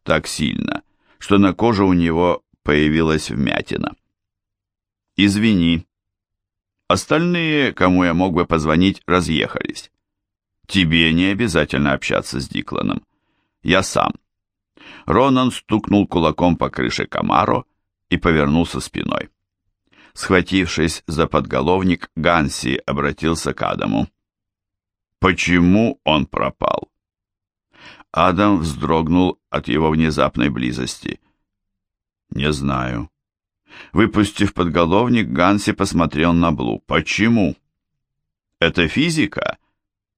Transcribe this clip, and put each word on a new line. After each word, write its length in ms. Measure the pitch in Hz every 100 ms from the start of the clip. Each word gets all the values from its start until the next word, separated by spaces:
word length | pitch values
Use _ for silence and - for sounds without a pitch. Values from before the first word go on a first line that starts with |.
так 220 | - 80 -
сильно, 560 | - 73 50 - - - _ _ -
что 200 | - 98
на 140 | 98
коже 320 | 87 113 101
у 80 | 98
него 500 | 90 85 82 87 82 _ _
появилась 680 | - 73 78 78 80 78 -
вмятина. 640 | 55 67 50 50 50 50 - _ _ _ _ _ _ _ _ _ _ _ -
«Извини. 680 | 101 101 110 98 85 85 - _ _ _ _ _ _ _ _ _ -
Остальные, 840 | 95 - 151 175 175 160 151 127
кому 320 | - 90 90
я 100 | 87
мог 200 | 85 92
бы 120 | 82 87
позвонить, 560 | 82 78 80 95 92 -
разъехались. 840 | 90 80 78 52 - - - - _ _ _ _ _ _ _ -
Тебе 460 | 95 85 82 82
не 140 | 82 95
обязательно 680 | 101 117 80 73 69 71
общаться 480 | 67 - 50 - 64
с 80 | 67
Дикланом. 540 | - 50 - 50 - - _ _ _ _ _
Я 200 | 76 92
сам». 300 | 92 - 50 - _ _ _ _ _ _ - - -
Ронан 440 | 90 135 131 127
стукнул 560 | - - 110 - 101 92
кулаком 500 | 87 80 - 87 82
по 140 | 65
крыше 360 | - 60 - 50
Камаро 580 | - 50 57 104 123 - _ _ _ -
и 60 | 85
повернулся 600 | 87 78 71 80 82 65
спиной. 500 | - - - - - _ _ _ _ _ _ _ _ -
Схватившись 840 | - 92 87 95 85 - 80 - -
за 220 | 78 78
подголовник, 840 | 78 67 64 71 92 95 85 - -
Ганси 640 | 80 85 71 - 62 65 -
обратился 680 | 69 71 - 78 82 73
к 80 | 64
Адаму. 460 | 50 50 50 55 - _ _ _ _ _ _ _ _ _ _ -
«Почему 800 | 95 90 - 87 87 101 117 -
он 240 | - 78 -
пропал?» 640 | - - - - - - _ _ _ _ _ _ _ _ _ - - _
Адам 480 | - 90 90 104 95
вздрогнул 800 | 80 65 73 80 78 87 90 - _
от 200 | 76 -
его 220 | 67 80
внезапной 600 | 78 80 71 65 - 69
близости. 720 | 60 62 62 64 - - - _ _ _ _ _ _ _ _ _ _ -
«Не 220 | - 73
знаю». 580 | 71 69 65 62 60 - _ _ _ _ _ _ - -
Выпустив 600 | - 110 107 101 - 101
подголовник, 760 | - 87 80 85 98 120 120 76
Ганси 420 | 67 90 101 104
посмотрел 600 | - 98 85 82 69 85
на 180 | 85 85
Блу. 300 | 76 58 52 -
«Почему? 680 | - 76 - 110 117 85 - _ _ _ _ _ _ _ _ _ -
Это 300 | 82 80 82
физика 680 | 113 170 160 80 - - - _ _ _ _ _